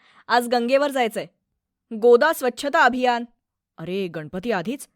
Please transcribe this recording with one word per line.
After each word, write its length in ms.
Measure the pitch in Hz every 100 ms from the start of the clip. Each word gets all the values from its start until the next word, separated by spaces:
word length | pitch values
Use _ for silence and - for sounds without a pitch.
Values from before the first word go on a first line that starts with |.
| _ _ -
आज 200 | 240 240
गंगेवर 420 | 240 240 269 285
जायचंय. 360 | 262 226 202 - _ _ _ _ _ -
गोदा 380 | 220 240 240 302
स्वच्छता 520 | 320 247 240 285 320
अभियान." 400 | 262 254 247 233 240 _ _ _ _ -
"अरे, 300 | 165 190 185
गणपती 420 | 156 151 185 233
आधीच?" 380 | 196 165 277 -